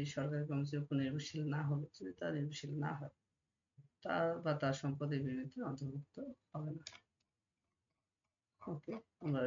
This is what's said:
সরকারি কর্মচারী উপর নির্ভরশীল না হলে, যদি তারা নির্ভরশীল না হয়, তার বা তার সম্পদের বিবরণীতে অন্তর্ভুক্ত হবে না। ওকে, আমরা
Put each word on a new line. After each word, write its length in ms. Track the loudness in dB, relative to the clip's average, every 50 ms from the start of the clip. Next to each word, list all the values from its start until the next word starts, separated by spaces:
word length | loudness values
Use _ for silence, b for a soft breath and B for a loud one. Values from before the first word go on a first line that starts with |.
| 0
সরকারি 380 | 0 0 0 0 0 2 0 0 2
কর্মচারী 320 | 2 2 2 2 0 0
উপর 140 | 0 2 2
নির্ভরশীল 460 | 4 4 4 2 0 -2 -2 -2 -2 0 0 0
না 60 | 0 2
হলে, 220 | 2 2 2 0 -2 -8
যদি 180 | -10 -8 -8 -6
তারা 180 | -4 -2 0
নির্ভরশীল 400 | 0 0 0 -2 -2 -4 -6 -4 -2 -2
না 120 | 0 -2 -2
হয়, 200 | -4 -6 -10 -12 _ _ _ _ _ _ _ _ _ _ _ _ -20 -20 -20 _ _
তার 240 | -2 0 2 4 4 4 2 2
বা 120 | 2 2 2
তার 200 | 4 4 4 2
সম্পদের 460 | 2 2 0 0 0 0 2 2 2
বিবরণীতে 360 | 2 2 0 0 -2 -4 -4 -4
অন্তর্ভুক্ত 540 | -4 -4 -4 -4 -4 -4 -4 -6 -8 -10 _ -10 -8 -8 -10 -12 _ _
হবে 220 | -6 -4 -4 -4
না। 120 | -4 -6 -8 -12 -14 -14 _ _ _ _ _ _ _ _ _ _ _ _ _ _ _ _ _ _ _ _ _ _ _ _ _ _ _ _ _ _ _ _
ওকে, 320 | -8 -6 -6 -4 -4 -6 -6 -8 -8 _ _ _
আমরা 200 | -2 0 2 4 2